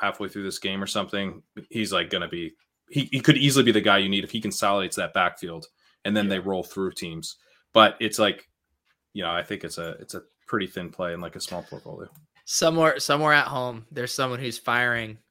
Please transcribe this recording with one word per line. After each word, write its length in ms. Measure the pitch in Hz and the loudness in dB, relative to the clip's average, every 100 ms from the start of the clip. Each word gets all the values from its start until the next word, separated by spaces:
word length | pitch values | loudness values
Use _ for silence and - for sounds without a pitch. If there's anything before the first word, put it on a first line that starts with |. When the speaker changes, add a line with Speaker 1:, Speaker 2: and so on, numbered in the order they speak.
Speaker 1:
halfway 280 | 101 - 101 | -2 -4 -8
through 160 | 104 | -6
this 140 | 98 - | -8 -6
game 240 | 98 95 | -4 -4
or 40 | 98 | -4
something, 560 | 107 95 101 98 - _ - - | -4 -4 -4 -4 -8 _ -20 -10
he's, 240 | 117 101 | -6 -2
like, 160 | 95 85 | -2 -2
gonna 200 | 92 85 | -4 -4
be, 260 | 87 82 - _ _ _ | -8 -10 -14 _ _ _
he, 200 | 143 131 | -4 -2
he 100 | 131 | 2
could 160 | 135 131 | 6 6
easily 280 | 143 135 | 6 6
be 80 | 120 | 6
the 80 | 107 | 6
guy 180 | 101 101 | 6 4
you 100 | 98 | 4
need 160 | 98 | 0
if 60 | 98 | -2
he 100 | 113 | -6
consolidates 560 | 107 - 104 101 92 - | -6 0 2 2 0 -4
that 160 | 87 | -2
backfield 540 | 98 87 - 87 82 - _ _ _ | 0 0 -2 -10 -12 -16 _ _ _
and 120 | 98 107 | -2 0
then 100 | 101 | 0
Speaker 2:
Yeah. 40 | |
Speaker 1:
they 80 | 95 | -2
roll 240 | 92 92 | -2 -4
through 300 | 87 - 95 | -6 -6 -6
teams. 440 | - 87 82 80 - _ _ _ | -6 -10 -10 -12 -16 _ _ _
But 240 | 113 107 - | 6 6 6
it's 180 | 110 - | -4 2
like, 300 | 104 92 _ _ _ _ _ _ _ | 0 0 _ _ _ _ _ _ _
you 80 | 101 | -8
know, 80 | 85 | -4
I 120 | 85 | -4
think 220 | 85 104 | -4 -8
it's 140 | 85 - | -8 -10
a, 120 | 82 - | -10 -12
it's 140 | - | -14
a 80 | 92 - _ - | -16 -16 _ -6
pretty 200 | 110 92 | -4 -4
thin 240 | 95 87 | -8 -10
play 220 | - 90 | -8 -6
in, 60 | 85 | -6
like, 160 | 85 92 | -10 -10
a 40 | |
small 220 | - 90 | -10 -10
portfolio. 460 | - - 85 - - - _ _ | -12 -16 -16 -16 -16 -20 _ _
Speaker 3:
Somewhere, 540 | - - 165 165 160 139 | -6 2 2 4 4 4
somewhere 340 | - 147 151 | 0 2 6
at 140 | 147 123 | 4 4
home, 400 | 135 123 113 110 | -2 -6 -8 -12
there's 200 | 139 123 | -8 -6
someone 280 | - 131 123 | -2 -2 -2
who's 180 | 131 113 | -6 -6
firing 580 | - 120 123 117 110 107 _ | 0 2 2 0 -4 -12 _